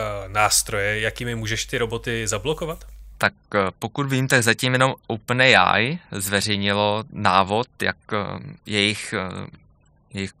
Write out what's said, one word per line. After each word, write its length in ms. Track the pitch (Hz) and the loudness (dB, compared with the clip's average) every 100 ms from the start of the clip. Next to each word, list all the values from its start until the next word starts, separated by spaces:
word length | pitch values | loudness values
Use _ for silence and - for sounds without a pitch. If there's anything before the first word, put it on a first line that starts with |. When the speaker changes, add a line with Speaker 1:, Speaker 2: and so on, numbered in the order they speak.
| 107 101 95 | -4 -6 -4
Speaker 1:
nástroje, 720 | 104 104 - - 104 101 107 | 2 2 2 0 -2 -2 0
jakými 360 | 110 - 120 117 | -2 -4 -6 -6
můžeš 300 | 107 110 - | -4 -6 -4
ty 120 | 131 | -4
roboty 500 | 113 113 127 113 107 | -2 -4 -4 -4 -2
zablokovat? 580 | 107 123 156 - - - - - - | -4 -4 -6 -6 -10 -14 -18 -20 -2
Speaker 2:
Tak, 160 | 104 - _ 104 | -2 -2 _ 0
eh, 160 | 95 - | 0 -2
pokud 300 | 110 143 139 | -8 -4 -2
vím, 180 | 131 131 | 0 2
tak 160 | 131 | 4
zatím 300 | 113 110 127 | 4 2 0
jenom 220 | 127 131 - - | 2 2 0 -6
Open 340 | 113 - 123 | -6 -2 4
A 380 | 131 101 90 95 | 6 8 6 4
I 200 | 120 175 - | 2 -4 -8
zveřejnilo 920 | 101 95 101 98 101 101 101 104 107 - | -8 -2 0 0 0 0 2 2 0 -4
návod, 560 | - 101 92 92 107 - - | 0 4 4 4 0 -2 -4
jak, 160 | 95 - - | -6 -6 -6
eh, 260 | 107 98 95 95 - - | -4 -4 -8 -12 -16 -4
jejich, 480 | 104 101 107 - | 0 2 0 -6
eh, 340 | 104 92 95 98 - _ _ _ _ _ | -6 -6 -8 -12 -16 _ _ _ _ _
jejich 180 | 98 95 - | -8 -8 -4